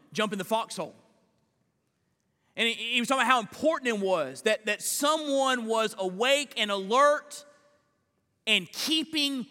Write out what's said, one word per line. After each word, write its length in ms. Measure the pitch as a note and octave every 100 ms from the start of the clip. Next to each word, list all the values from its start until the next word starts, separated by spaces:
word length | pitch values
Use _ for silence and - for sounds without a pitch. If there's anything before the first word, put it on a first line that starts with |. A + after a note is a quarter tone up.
| _
jump 200 | - G#3+
in 60 | G3+
the 60 |
foxhole." 500 | F#3 A3 - - D#3+ - _ _ _ _ _ _ _ _ _ _ _ _ _ _ _ -
And 80 | A3+
he, 280 | A3+ A3+
he 60 | B3
was 80 | A#3+
talking 120 | C4
about 100 | A#3+
how 100 | B3+
important 480 | G#3 - D4+ D#4+ B3+
it 100 | G#3+
was 420 | F#3+ F3+ C3 C3+
that, 220 | A3 G#3+
that 160 | G#3+ G#3+
someone 840 | - - C#4+ D#4 D4 C4+ C4 B3+ A3
was 280 | A3+ A3 A3
awake 560 | F#3+ F#3 B3 C#4+ C#4 A#3
and 140 | G#3+
alert 720 | G3+ F#3+ B3 D4 D4 - - - _ _ _ _ _ _ _ _ _ -
and 200 | G#3 F3
keeping 720 | - - D#4+ D4+ D#4 C#4+ C4+ -